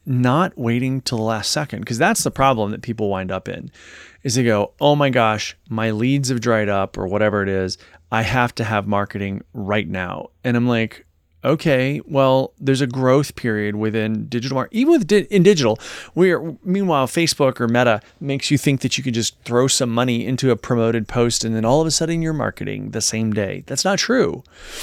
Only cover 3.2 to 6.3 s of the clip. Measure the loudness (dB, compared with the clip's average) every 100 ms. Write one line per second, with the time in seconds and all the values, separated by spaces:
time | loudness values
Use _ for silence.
3.2 | -4 -6 -8 -10 -12 -18 -20 -20 -20 -10
4.2 | -2 0 2 2 0 2 2 4 2 4
5.2 | 2 0 -4 -12 -8 -4 -2 0 0 0
6.2 | 0